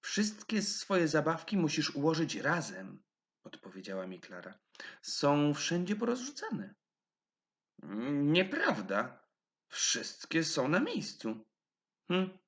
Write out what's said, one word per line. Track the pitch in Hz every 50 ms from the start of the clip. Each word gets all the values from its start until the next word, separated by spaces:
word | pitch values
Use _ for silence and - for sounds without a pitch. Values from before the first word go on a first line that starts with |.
„Wszystkie | - - - 202 214 214 - - - - 226 208
swoje | 190 - - - - - 196 180 170 156
zabawki | 156 156 143 156 165 165 - - 214
musisz | 196 165 151 147 - 151 - -
ułożyć | 143 143 160 160 156 165 131 -
razem”, | - 117 143 165 170 147 113 98 92 95 98 95 98 _ _ _ _ _ _ _ _ _
odpowiedziała | 117 - - - 101 - 98 92 98 95 95 92
mi | 92 92 87
Klara. | - - 92 90 85 90 101 _ _ _ _ - - - - -
„Są | - - - - - 143 143 147 147 147 147
wszędzie | 147 - - 170 175 180 180 208
porozrzucane”. | 208 233 226 240 254 247 277 294 - 403 440 247 143 196 202 - _ _ _ _ _ _ _ _ _ _ _ _ _ _ _ _ _ _ _ _ - - 80 98 107 117 139
„Nieprawda. | 147 143 143 147 156 180 190 190 - - - - 214 - 98 95 95 104 120 131 - - _ _ _ _ _ _ _ _ _ _
Wszystkie | - - - - - 117 - - - - - - - 160 160
są | 151 - - 127 139
na | 156 190
miejscu”. | 277 453 466 240 135 - - - - 113 113 113 - _ _ _ _ _ _ _ _ _ _ _ _ _
„Hm. | 175 185 190 185 - - _